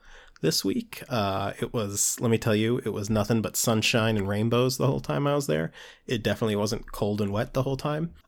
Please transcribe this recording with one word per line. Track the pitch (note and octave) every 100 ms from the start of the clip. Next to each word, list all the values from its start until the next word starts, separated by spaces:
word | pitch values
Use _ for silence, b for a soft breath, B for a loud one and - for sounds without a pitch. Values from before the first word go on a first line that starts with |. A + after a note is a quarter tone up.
| b b b b
this | D#3+ D#3+
week. | - A#3+ - - -
Uh, | A#2+ G2+ F#2+ G2 -
it | -
was, | B2 G2+ G2+ - -
let | A#2+
me | A2+
tell | A#2 G#2+
you, | A2 B2 A2+
it |
was | G#2 G#2
nothing | G#2+ G#2 A2+
but | G2+ -
sunshine | - A2 G#2+ A#2+ A2 A2
and | G2
rainbows | G2+ A2+ A#2+ B2+ B2+
the | B2+
whole | C#3
time | C3+ C#3+ C#3+
I | D3
was | C#3
there. | D#3 D#3+ B B B B
It | A#2+
definitely | G#2 G2+ A2+ G2+
wasn't | G#2 A#2 -
cold | - G#2 G#2
and | G2+
wet | G2+ C3
the | C3
whole | C3 C3+
time. | D3+ D3+ E3 -